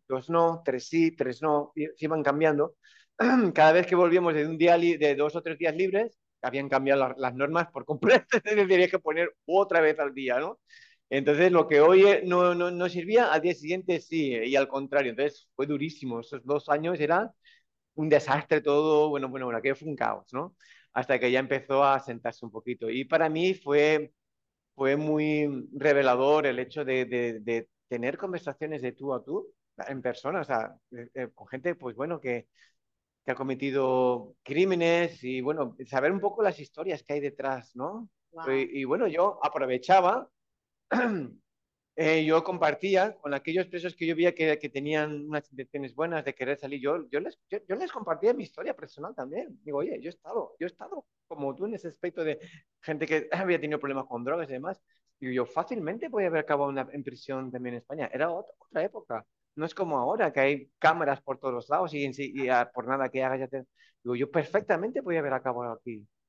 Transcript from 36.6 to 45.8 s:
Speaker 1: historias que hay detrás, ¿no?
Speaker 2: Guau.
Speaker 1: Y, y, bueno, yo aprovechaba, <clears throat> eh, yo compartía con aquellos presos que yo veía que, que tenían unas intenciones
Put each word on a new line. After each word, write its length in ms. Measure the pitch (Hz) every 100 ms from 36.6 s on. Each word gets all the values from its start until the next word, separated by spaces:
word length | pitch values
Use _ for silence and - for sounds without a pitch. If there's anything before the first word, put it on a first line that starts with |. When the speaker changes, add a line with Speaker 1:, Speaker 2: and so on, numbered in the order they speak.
Speaker 1:
historias 420 | 139 - 180 151
que 120 | -
hay 60 | 147
detrás, 560 | 143 143 135 131 - 123
¿no? 320 | 143 220 220 _ _
Speaker 2:
Guau. 200 | 165 160
Speaker 1:
Y, 300 | 135 131 139
y, 20 |
bueno, 240 | 131 170 214
yo 320 | 160 185 185
aprovechaba, 840 | 147 151 131 127 127 190 180 247 - _ _ _ _ _ _
<clears throat> 500 | 240 240 190 123 - _ _ _ _ _ -
eh, 280 | 156 160 156
yo 180 | 160
compartía 720 | 165 185 156 147 196 185 208 214
con 160 | 147
aquellos 320 | 139 165 175 180
presos 280 | 175 175 170
que 100 | 165
yo 80 | 160
veía 180 | 175
que, 240 | 170 160 151
que 100 | 147
tenían 580 | 139 147 156 151 147 151
unas 220 | 151 -
intenciones 440 | 131 127 143